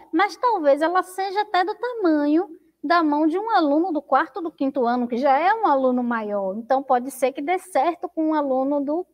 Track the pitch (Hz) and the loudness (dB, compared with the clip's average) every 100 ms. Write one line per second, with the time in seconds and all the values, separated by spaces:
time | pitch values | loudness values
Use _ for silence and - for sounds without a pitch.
0 | - 320 403 - 494 415 294 277 320 370 | -4 0 0 0 -2 2 2 2 2 0
1 | 359 - 392 381 415 359 359 - 480 480 | -2 -6 -4 -4 -2 0 -2 -4 -8 -2
2 | 359 302 294 311 370 349 _ _ 294 339 | 2 2 2 2 0 -6 _ _ 0 2
3 | 311 294 320 359 440 415 302 294 370 302 | 2 2 0 0 0 2 2 2 0 -2
4 | - 269 320 - 330 - 269 277 233 247 | 0 0 0 -6 -10 -4 -4 -2 0 0
5 | 240 240 285 269 349 453 392 277 262 247 | -2 0 2 2 2 2 2 2 2 0
6 | 240 233 214 208 190 202 233 262 269 254 | -2 -4 -4 -4 -4 -6 -2 -2 2 0
7 | 254 - 254 277 294 359 - 269 302 330 | 0 -2 -4 -2 -4 -4 -2 0 0 -2
8 | 330 - 311 311 285 262 269 294 277 320 | -8 -4 -2 0 0 0 0 -2 -2 -4
9 | 359 | -6